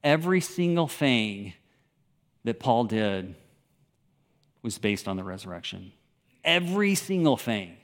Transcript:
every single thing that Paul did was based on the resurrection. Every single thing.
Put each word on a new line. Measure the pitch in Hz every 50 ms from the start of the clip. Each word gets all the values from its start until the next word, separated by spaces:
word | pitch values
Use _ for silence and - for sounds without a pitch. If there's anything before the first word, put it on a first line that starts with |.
| -
every | 143 147 156 160 175 185 185
single | 170 - - - 175 175 170 170 165 143
thing | - - 151 139 127 117 107 104 101 98 101 101 87 _ _ _ _ _ _ _ _ _ _ _ _ _ _ _ _ _ _
that | 117 113 -
Paul | - 131 120 113 120
did | 107 107 110 110 104 98 95 92 98 - - _ _ _ _ _ _ _ _ _ _ _ _ _ _ _ _ _ _ _ _ _ _ _ _
was | _ 117 101 -
based | - 107 101 101 - -
on | 95 95
the | 92
resurrection. | 95 92 95 - 92 90 87 85 - - 95 92 95 - _ _ _ _ _ _ _ _ _ _
Every | 156 165 180 175 170 180 202 208 202 196
single | 180 - - 196 185 170 151 135
thing. | 113 - - 113 104 95 87 85 -